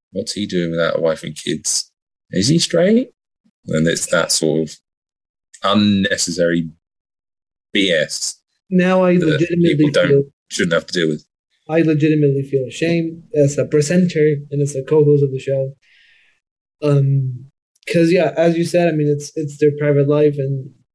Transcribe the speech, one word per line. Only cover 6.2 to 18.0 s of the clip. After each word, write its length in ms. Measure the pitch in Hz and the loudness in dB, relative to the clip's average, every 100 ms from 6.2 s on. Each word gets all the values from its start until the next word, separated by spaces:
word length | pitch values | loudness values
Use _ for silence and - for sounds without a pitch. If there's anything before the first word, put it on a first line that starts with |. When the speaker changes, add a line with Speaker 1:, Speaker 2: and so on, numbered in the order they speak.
| 90 85 85 85 80 - _ _ _ _ _ _ _ _ _ | -4 -2 0 0 -4 -12 _ _ _ _ _ _ _ _ _
Speaker 1:
B 180 | 104 95 | -2 0
S 500 | 80 69 - - - _ _ - | 0 -2 -6 -10 -12 _ _ -2
Speaker 2:
Now 340 | 185 185 185 | 0 2 2
I 140 | 185 180 | 4 2
Speaker 1:
that 80 | 160 | 2
Speaker 2:
legitimately 500 | 147 170 175 165 147 | 0 0 0 2 2
Speaker 1:
people 160 | 147 | 2
don't, 160 | - 139 | 2 2
Speaker 2:
feel 160 | 139 139 _ _ | 2 0 _ _
Speaker 1:
shouldn't 240 | - 90 | -4 -2
have 120 | 85 - | -2 -2
to 60 | |
deal 160 | 90 80 | -2 -2
with. 160 | 76 - _ _ _ - | -2 -10 _ _ _ -2
Speaker 2:
I 120 | 165 | 0
legitimately 600 | 160 151 151 151 143 139 | 2 2 2 2 2 0
feel 220 | 135 135 123 | -2 -4 -4
ashamed 580 | - 165 170 165 165 - 147 | -4 -2 0 -2 -8 -4 0
as 220 | 143 143 | 0 0
a 80 | 117 | 0
presenter 720 | 151 147 180 175 160 151 143 - | 0 2 2 2 2 2 0 -4
and 100 | 143 | -4
as 120 | 143 | -2
a 100 | 139 | -4
co-host 380 | 135 156 147 147 | 0 2 4 4
of 100 | 139 | 2
the 80 | 131 | -2
show. 340 | 135 135 139 - _ _ _ _ _ _ _ _ _ _ | -4 -4 -4 -10 _ _ _ _ _ _ _ _ _ _
Um, 680 | 147 143 139 139 127 123 135 _ _ _ - | 0 2 2 0 -2 -8 -16 _ _ _ -4
'cause, 180 | 170 | 0